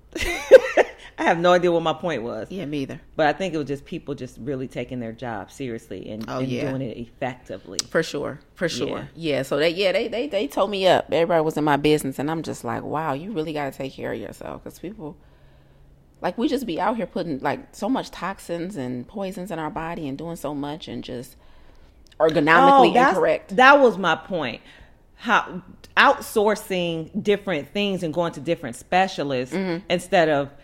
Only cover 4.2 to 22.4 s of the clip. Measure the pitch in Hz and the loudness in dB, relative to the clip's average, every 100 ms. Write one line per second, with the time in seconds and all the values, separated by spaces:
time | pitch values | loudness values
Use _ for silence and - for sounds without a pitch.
4.2 | 127 - 113 135 131 151 123 127 113 113 | -12 -12 -8 -8 -8 -8 -8 -8 -8 -8
5.2 | 123 110 90 - 135 113 - 95 - 107 | -8 -8 -10 -10 -8 -8 -10 -12 -10 -10
6.2 | 110 127 131 123 143 131 135 107 120 - | -8 -6 -4 -4 -4 -4 -6 -10 -14 -8
7.2 | 131 127 - 95 - 95 - 175 165 143 | -8 -8 -12 -14 -10 -8 -4 -2 -2 -4
8.2 | 127 135 - - 175 113 135 - 139 - | -8 -10 -16 -6 -6 -4 -4 -6 -10 -8
9.2 | 165 135 135 147 160 170 196 185 226 214 | -4 -2 -2 0 2 2 0 0 -2 -4
10.2 | 285 202 277 - 208 202 185 143 - 147 | -4 -2 -2 0 0 2 4 4 4 0
11.2 | 165 170 156 151 151 143 151 151 139 131 | 2 2 2 0 2 4 4 2 2 -4
12.2 | 143 165 - 120 120 113 104 143 160 139 | -4 -4 -6 -8 -6 -6 -4 -4 -2 -4
13.2 | 180 208 156 151 143 127 135 - 120 117 | -6 -6 -6 -6 -6 -8 -10 -8 -8 -8
14.2 | 104 - - 69 - - 170 220 156 - | -10 -12 -14 -14 -16 -14 -14 -12 -14 -16
15.2 | - _ - - - - - - _ _ | -20 _ -20 -20 -20 -20 -20 -20 _ _
16.2 | 165 180 165 185 247 160 190 226 180 - | -6 -2 0 0 -2 -2 0 0 -4 -4
17.2 | 170 135 147 131 - - 202 254 - - | -4 -2 -2 -2 -6 -8 -2 -2 -4 -8
18.2 | 170 196 - 170 170 208 127 123 120 208 | -8 -8 -8 -6 -6 -6 -6 -6 -8 -8
19.2 | 196 185 180 165 156 - 165 170 151 139 | -8 -8 -8 -8 -6 -6 -8 -8 -8 -8
20.2 | 165 170 139 147 143 151 - 117 113 117 | -8 -8 -8 -6 -8 -10 -10 -12 -10 -10
21.2 | 123 - - - - - - - - - | -12 -18 -20 -20 -20 -20 -20 -20 -14 2
22.2 | 160 165 | 2 4